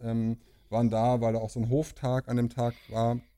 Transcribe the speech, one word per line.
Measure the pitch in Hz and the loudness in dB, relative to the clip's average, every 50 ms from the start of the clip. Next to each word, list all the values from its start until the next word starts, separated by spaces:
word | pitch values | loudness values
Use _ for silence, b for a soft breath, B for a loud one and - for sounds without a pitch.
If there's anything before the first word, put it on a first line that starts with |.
ähm, | 120 117 113 117 110 113 117 b b b b b b _ | -6 -4 -2 0 0 0 -2 b b b b b b _
waren | - 113 120 117 | 0 2 2 4
da, | 110 110 113 123 127 120 | 4 4 2 2 2 2
weil | 117 113 | 2 0
da | 110 113 | 0 0
auch | 110 107 | -2 -4
so | - 120 | -4 -4
ein | 113 117 | -2 0
Hoftag | 127 147 156 156 - - - 123 127 131 - - | 0 0 0 -2 -6 -6 -4 -2 -2 -2 -2 -2
an | 120 | 0
dem | 123 120 117 | 0 0 0
Tag | - - 120 120 117 - - - | 0 -2 -2 -2 -2 -6 -12 -8
war. | 113 113 113 117 120 120 - - _ | -2 0 0 0 0 -2 -6 -12 _